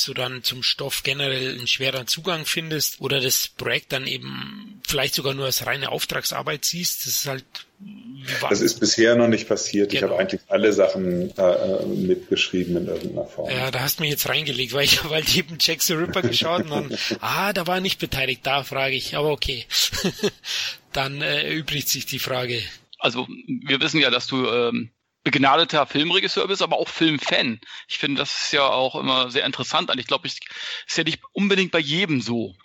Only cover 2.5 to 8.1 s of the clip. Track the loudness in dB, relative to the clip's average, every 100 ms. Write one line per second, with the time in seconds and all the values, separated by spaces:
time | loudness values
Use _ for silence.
2.5 | -4 -2 -2 -2 -2 -2 0 2 0 -2
3.5 | -4 -2 -2 -2 -6 -4 -8 -8 -10 -10
4.5 | -12 -16 -12 -4 0 0 0 -2 -2 -2
5.5 | -2 -2 -2 -2 -4 -2 -2 -2 -4 -4
6.5 | -2 -2 -2 -4 -4 -4 -2 -2 -6 -8
7.5 | -18 -18 _ -18 -16 -16